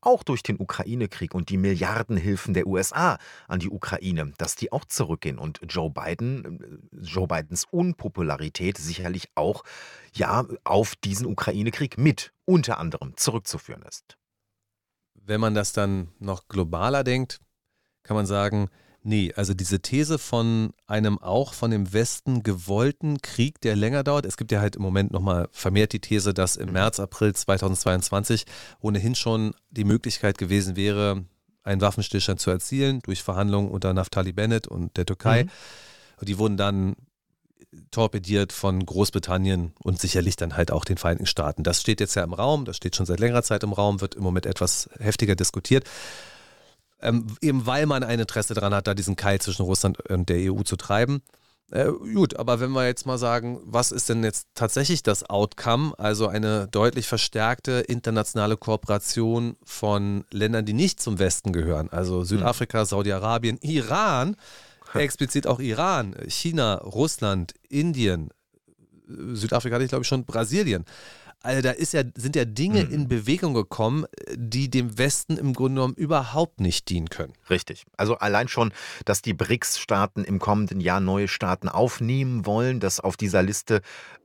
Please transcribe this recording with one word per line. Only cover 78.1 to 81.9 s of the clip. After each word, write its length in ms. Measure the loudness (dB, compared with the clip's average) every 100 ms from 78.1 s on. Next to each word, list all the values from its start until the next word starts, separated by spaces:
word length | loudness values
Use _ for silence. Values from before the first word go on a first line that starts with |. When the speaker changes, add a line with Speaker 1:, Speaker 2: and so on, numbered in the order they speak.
| 0
Speaker 1:
allein 300 | 2 2 2
schon, 260 | 2 0 0 -14 -8 0
dass 160 | 0
die 140 | 0 -2
brics-Staaten 880 | 0 0 0 -4 0 2 2 -2
im 160 | -4 -2
kommenden 420 | 2 2 0 0
Jahr 180 | 0 2
neue 280 | 2 2 0
Staaten 420 | -2 -2 -2 -2
aufnehmen 800 | 2 0